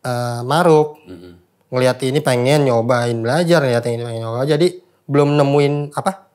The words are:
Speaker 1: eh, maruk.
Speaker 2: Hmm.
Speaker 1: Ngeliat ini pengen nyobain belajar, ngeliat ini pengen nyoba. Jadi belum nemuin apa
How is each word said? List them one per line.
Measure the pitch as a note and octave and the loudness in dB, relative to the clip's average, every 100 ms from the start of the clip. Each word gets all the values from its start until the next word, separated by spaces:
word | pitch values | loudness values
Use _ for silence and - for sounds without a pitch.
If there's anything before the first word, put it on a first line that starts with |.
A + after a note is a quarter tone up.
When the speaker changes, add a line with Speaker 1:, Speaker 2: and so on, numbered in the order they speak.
Speaker 1:
eh, | B2+ A#2+ B2 A#2+ | -6 -6 -6 -6
maruk. | B2 D3+ F3 D#3 D3+ - | -2 2 4 4 2 -6
Speaker 2:
Hmm. | - F2 F2+ F2 _ _ _ | -20 -20 -20 -20 _ _ _
Speaker 1:
Ngeliat | B2+ B2+ B2 | 0 0 0
ini | C3 C#3+ | -2 -2
pengen | D3 B2 B2 D3+ C#3 | 0 0 2 2 2
nyobain | A#2+ A#2 B2 A#2+ A#2 | 2 2 0 0 -2
belajar, | A2+ D3+ E3+ E3 | -2 -2 2 2
ngeliat | C3+ A#2 A#2+ | 2 0 -2
ini | A#2 | -6
pengen | A#2 A2+ | -6 -8
nyoba. | A2+ A#2 | -6 -4
Jadi | C#3 D3+ F3+ - _ _ - | -2 2 0 -2 _ _ -2
belum | C#3+ C#3+ | 0 2
nemuin | D3 C#3 C#3+ C#3+ D3 D3 | 2 2 2 2 -2 -6
apa | C#3+ G3 F#3+ _ | -6 -6 -8 _